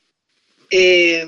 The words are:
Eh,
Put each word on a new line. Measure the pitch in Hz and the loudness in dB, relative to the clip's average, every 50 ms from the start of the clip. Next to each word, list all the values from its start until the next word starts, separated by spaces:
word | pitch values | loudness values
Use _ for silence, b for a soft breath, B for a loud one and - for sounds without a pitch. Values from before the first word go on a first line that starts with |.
| _ _ _ _ _ _ _ _ _ _ _ _ _ _ | _ _ _ _ _ _ _ _ _ _ _ _ _ _
Eh, | 190 185 185 180 180 175 175 170 165 165 160 | -2 0 2 2 2 2 0 0 -2 -4 -8